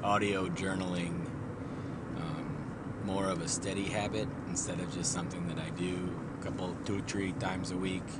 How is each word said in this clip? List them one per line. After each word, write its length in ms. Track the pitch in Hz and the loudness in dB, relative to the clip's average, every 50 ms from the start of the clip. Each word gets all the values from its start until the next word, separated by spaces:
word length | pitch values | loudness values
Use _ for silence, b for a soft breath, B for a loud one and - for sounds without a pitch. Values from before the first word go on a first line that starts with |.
| - | 6
audio 440 | 101 101 104 104 101 98 95 92 92 | 6 6 6 6 6 4 4 4 2
journaling, 760 | 87 - 95 95 95 95 92 90 90 87 87 87 85 87 82 - - - - - - - B B B B B B B B - - - 82 | 2 2 2 2 2 2 2 2 2 2 2 2 0 0 -2 -2 -2 -4 -4 -4 -4 -6 B B B B B B B B -4 -4 -4 -4
um, 380 | 82 78 76 78 78 76 73 73 71 - - - - - - - 101 | -2 -2 -2 -2 -2 -2 -4 -4 -4 -4 -6 -6 -6 -6 -4 -2 -2
more 240 | 101 95 98 98 95 | 0 2 2 2 2
of 140 | 92 85 | 2 0
a 60 | 82 76 | 0 0
steady 380 | - - - 98 95 98 98 | -2 0 0 -2 0 0 0
habit 420 | 95 92 107 104 101 98 107 107 - - - - 92 | 2 2 2 2 2 2 0 0 0 -2 -4 -4 -2
instead 320 | 90 - - - 90 85 | -2 -2 0 0 0 -2
of 140 | 90 85 78 | -2 -2 -2
just 180 | 87 82 - | 0 0 2
something 360 | - 92 87 76 - 90 87 85 | 2 0 0 -2 -2 -2 -2 -2
that 100 | 78 78 | -2 -2
I 140 | 80 82 | -2 -4
do 360 | 80 - 90 90 92 90 90 90 - - - - - - | -2 0 0 0 2 0 0 -2 -2 -2 -4 -4 -6 -4
a 40 | - | -4
couple, 340 | - - 90 92 90 85 - - | -2 -2 -2 -2 -2 -2 -4 0
two, 160 | - 101 98 90 - | 0 0 0 0 0
three 240 | - 101 98 95 | 0 2 2 2
times 400 | 87 - 98 92 92 92 87 - | 2 0 0 0 0 0 -2 0
a 60 | 92 92 | 0 0
week 280 | 92 95 92 90 90 - - - | 2 2 0 0 -2 -4 -6 -6